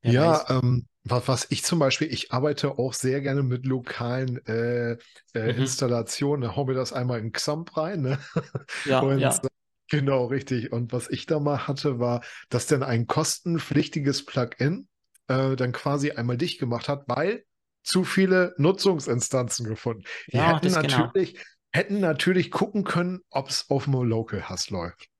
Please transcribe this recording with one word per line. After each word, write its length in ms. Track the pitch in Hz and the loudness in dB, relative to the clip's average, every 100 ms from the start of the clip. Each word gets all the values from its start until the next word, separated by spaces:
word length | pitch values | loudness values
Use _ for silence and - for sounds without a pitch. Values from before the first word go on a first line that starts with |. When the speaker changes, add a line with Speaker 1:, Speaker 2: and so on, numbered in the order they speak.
Speaker 1:
Wer 120 | 120 | 4
Speaker 2:
Ja, 40 | 120 | 6
Speaker 1:
weiß. 320 | 160 156 - | 6 4 4
Speaker 2:
ähm, 380 | 131 123 123 - _ | 2 4 2 -2 _
wa-, 200 | - 123 - | -2 0 2
was 220 | 127 - | -2 0
ich 140 | 208 | -4
zum 160 | - 170 | 0 2
Beispiel, 320 | 135 - 156 | 2 2 -2
ich 200 | 117 - | -4 -4
arbeite 460 | 127 147 147 143 - | -2 0 0 -2 -2
auch 160 | 131 | -4
sehr 280 | - 127 135 | -2 -2 -2
gerne 220 | 139 139 | 0 0
mit 220 | 131 123 131 | 0 -2 -2
lokalen, 800 | 131 120 - 120 127 131 123 - | -4 -4 -6 -4 -2 -4 -6 -4
äh, 520 | 113 117 120 120 117 - - _ | -2 0 0 -2 -6 -10 -20 _
äh, 180 | 117 110 | -4 -2
Speaker 1:
Mhm. 60 | 117 | 0
Speaker 2:
Installationen. 840 | 131 - 131 120 113 - 143 147 | 0 0 0 0 -2 -2 0 0
Da 140 | 120 120 | -2 -2
hau 100 | 135 | -2
mir 80 | |
das 200 | 131 123 | -2 -2
einmal 260 | 123 123 120 | -4 -2 -2
in 120 | 110 | -4
XAMP 440 | - - 151 165 - | -6 -4 -4 -6 -4
rein, 240 | 160 196 | -4 -2
ne? 180 | 131 139 - - | -2 -2 -4 -8
<laughs> 320 | - 139 - - | -6 -12 -10 -8
Speaker 1:
Ja, 180 | - 131 | 0 2
Speaker 2:
Und 140 | 135 135 | 4 4
Speaker 1:
ja. 300 | 131 - 135 _ _ _ _ | 2 0 -4 _ _ _ _
Speaker 2:
genau, 360 | 151 139 135 120 | 0 2 2 2
richtig. 460 | 135 - 127 113 | -2 -2 -4 -2
Und 220 | 117 120 | -4 -2
was 160 | 123 - | -4 -4
ich 160 | - - | -8 -2
da 140 | 156 | 0
mal 280 | 147 143 - | 0 -2 -2
hatte, 320 | 139 147 123 | -2 -2 0
war, 240 | 120 120 - - - | 0 0 -4 -18 -4
dass 180 | 123 - | -4 2
dann 160 | 147 | 0
ein 240 | 135 117 113 | 2 0 0
kostenpflichtiges 1160 | - 156 - - 165 - 151 151 160 139 135 - | 0 0 -2 -2 -2 2 0 2 0 0 -2 -2
Plugin, 600 | - 120 - 135 202 285 _ _ _ _ | -2 -2 0 -2 -2 -8 _ _ _ _
äh, 280 | 131 135 135 | 0 2 0
dann 160 | 127 | -2
quasi 400 | 123 - 143 143 | -2 -2 0 -2
einmal 260 | 131 117 123 | -2 -2 0
dicht 220 | 170 - | -2 -2
gemacht 280 | 127 117 - | -4 -4 -2
hat, 160 | 143 - | -6 -2
weil 360 | 123 170 240 _ _ _ _ | -2 0 -2 _ _ _ _
zu 200 | - 185 | 0 0
viele 500 | 180 - 190 185 175 - | 2 2 6 6 4 4
Nutzungsinstanzen 1080 | 147 190 196 170 139 123 - 131 123 - 113 | 2 4 2 2 0 -2 0 0 0 -4 -6
gefunden. 360 | 110 - 110 - - - | -4 -6 -6 -10 -14 -4
Die 60 | 123 | 2
Speaker 1:
Ja, 60 | |
Speaker 2:
hätten 220 | 165 160 175 | 4 4 4
Speaker 1:
das 140 | 180 | 2
genau. 320 | 143 131 120 | 4 4 2
Speaker 2:
natürlich, 260 | 196 185 - - _ _ | 2 -2 -4 -20 _ _
hätten 280 | 156 202 202 | -2 0 0
natürlich 520 | 180 151 - 185 - | 2 2 4 4 2
gucken 320 | - 226 214 | 0 0 0
können, 380 | 196 175 175 185 _ | 0 0 0 -4 _
ob's 400 | - 139 - - | -6 -4 -6 0
auf 160 | 139 127 | 0 2
dem 80 | |
Local 560 | 135 123 113 113 101 - | 2 2 0 -2 -6 -8
Host 200 | 92 - | -8 -6
läuft. 380 | 98 85 - - _ | -4 -6 -10 -20 _